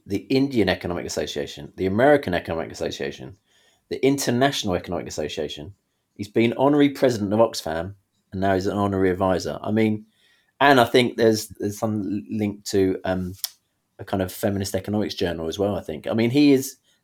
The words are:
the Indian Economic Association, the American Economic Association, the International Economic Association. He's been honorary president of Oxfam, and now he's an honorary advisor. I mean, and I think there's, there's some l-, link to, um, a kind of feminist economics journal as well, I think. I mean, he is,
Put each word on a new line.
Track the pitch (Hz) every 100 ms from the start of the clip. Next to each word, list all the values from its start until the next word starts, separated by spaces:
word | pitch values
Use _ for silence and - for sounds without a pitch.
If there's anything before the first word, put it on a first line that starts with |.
| -
the | 98 -
Indian | 131 139 123 92
Economic | 87 92 87 -
Association, | - 73 73 71 - 71 -
the | 95
American | 104 139 143 95
Economic | 85 - 82 58
Association, | - 80 - 71 69 65 - _ _ _ _ -
the | 87 135
International | 139 131 120 139 - 104 90
Economic | - 85 -
Association. | - 76 - 73 - 73 - _ _ _ -
He's | 104
been | - 117 117
honorary | 139 147 143
president | 135 131 113 101
of | 107
Oxfam, | 113 - 80 80 95 - _ _ _
and | 95
now | 95
he's | 92 95
an | 101
honorary | 101 95 95
advisor. | 90 95 87 73 78
I | -
mean, | 107 110 107 - _ _ _ _ -
and | 143 127
I | 117
think | 131 120 -
there's, | 113 110 - -
there's | 104 101
some | 113 107
l-, | 92 104 104 110
link | 104 - -
to, | 98 95 -
um, | 92 92 90 92 - _ _ _ _ -
a | 113
kind | 101
of | 92
feminist | - 107 98 98 92
economics | 101 107 95 -
journal | 90 82 80
as | 101
well, | 98 85
I |
think. | - 76 -
I |
mean, | 110 120
he | 143 143
is, | 135 135 - _ _